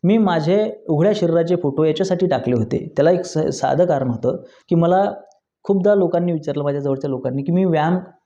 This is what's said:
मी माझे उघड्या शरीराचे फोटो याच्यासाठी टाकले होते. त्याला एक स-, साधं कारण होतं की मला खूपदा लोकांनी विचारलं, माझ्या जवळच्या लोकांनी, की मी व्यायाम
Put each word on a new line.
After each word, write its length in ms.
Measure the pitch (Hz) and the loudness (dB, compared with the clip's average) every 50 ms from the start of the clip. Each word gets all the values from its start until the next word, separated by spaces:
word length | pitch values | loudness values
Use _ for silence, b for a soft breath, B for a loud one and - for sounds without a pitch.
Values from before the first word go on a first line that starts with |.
| - | 2
मी 140 | 175 220 | 2 2
माझे 680 | 226 214 185 170 160 147 160 190 208 214 214 - - - - | 4 2 2 0 0 0 0 0 0 0 -2 -6 -12 -4 -2
उघड्या 240 | 160 147 170 208 208 | 0 2 2 2 2
शरीराचे 400 | 208 180 165 165 170 165 165 180 | 0 0 0 2 0 2 0 0
फोटो 280 | 175 175 143 139 143 156 | 0 0 -2 0 2 0
याच्यासाठी 440 | 156 151 156 190 185 185 175 185 | 0 2 0 -2 -2 0 0 2
टाकले 280 | 170 139 127 - 135 123 | 0 0 0 0 0 0
होते. 380 | 117 110 - - - - - - | 0 0 -2 -4 -6 -6 -4 0
त्याला 160 | - 143 165 | 2 4 4
एक 140 | 185 180 180 | 2 2 -2
स-, 120 | - - | -4 -4
साधं 480 | 156 156 156 - - - - 139 147 180 | -2 -2 -2 -2 -2 -2 0 2 2 2
कारण 220 | 175 151 135 131 | 2 2 -2 0
होतं 280 | 127 117 110 - 123 - 196 B B B B B - | -4 -4 -2 -2 -2 -2 -4 B B B B B 0
की 60 | 180 | 2
मला 360 | 165 170 170 180 190 202 208 - - - - _ _ _ _ _ _ _ | 2 4 4 2 2 0 -2 -4 -10 -18 -20 _ _ _ _ _ _ _
खूपदा 320 | - 202 196 175 208 208 | -2 -2 2 2 2 4
लोकांनी 360 | 202 180 170 175 170 175 175 | 4 2 2 0 0 0 0
विचारलं, 320 | 170 156 151 147 139 147 143 | -2 -2 -4 -4 -4 -2 -2
माझ्या 180 | 143 139 143 | -2 -4 -2
जवळच्या 280 | 139 143 139 135 147 143 | -2 -2 -2 -2 -2 -4
लोकांनी, 340 | 131 127 131 135 127 139 139 | -6 -4 -4 -4 -4 -4 -2
की 80 | 151 | 0
मी 140 | 170 185 190 | 0 0 2
व्यायाम 320 | 180 160 151 151 165 180 185 180 - - _ _ | 2 2 0 0 0 0 -2 -4 -10 -20 _ _